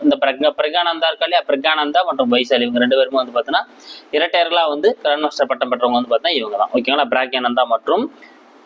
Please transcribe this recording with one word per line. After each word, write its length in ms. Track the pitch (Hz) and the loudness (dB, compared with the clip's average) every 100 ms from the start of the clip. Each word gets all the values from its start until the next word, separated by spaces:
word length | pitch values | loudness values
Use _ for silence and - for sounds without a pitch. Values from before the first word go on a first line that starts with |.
இந்த 140 | 147 139 | 0 2
பிரக்ஞா-, 360 | 135 131 147 151 | 0 0 0 0
பிரக்ஞானந்தா 520 | 151 170 175 165 160 | -2 0 -2 0 -2
இருக்கா 180 | 156 165 | -2 0
இல்லையா, 140 | 175 - | 0 0
பிரக்ஞானந்தா 560 | 139 156 156 147 160 175 | 0 0 0 0 0 0
மற்றும் 260 | 139 123 | 0 0
வைஷாலி, 320 | 123 123 127 120 | 0 2 0 2
இவங்க 160 | 120 | 0
ரெண்டு 140 | 123 131 | 2 2
பேருமே 200 | 131 135 | 2 0
வந்து 160 | 123 120 | -2 -4
பாத்தீங்கன்னா 280 | 123 175 - - - - - | -2 -2 -4 -12 -20 -20 -6
இரட்டையர்களா 520 | 151 170 175 165 170 160 | -2 0 2 2 2 0
வந்து 240 | 147 190 247 | 2 0 0
கிராண்ட் 240 | 151 143 151 | 0 0 -2
மாஸ்டர் 240 | - 131 | -2 -2
பட்டம் 220 | 127 127 | -2 -2
பெற்றவங்க 280 | 120 123 123 | 0 0 0
வந்து 120 | 120 | 0
பாத்தீங்கன்னா 260 | 113 170 151 | 0 0 -2
இவங்க 180 | 107 - | -4 -2
தான். 140 | - | -2
ஓகேங்களா? 340 | 123 120 143 127 | 0 0 0 0
பிரக்ஞானந்தா 560 | 123 131 127 123 123 120 | 0 -2 -2 -2 0 0
மற்றும் 380 | 113 - 175 285 - - - - - | 0 0 -2 -2 -10 -20 -20 -20 -20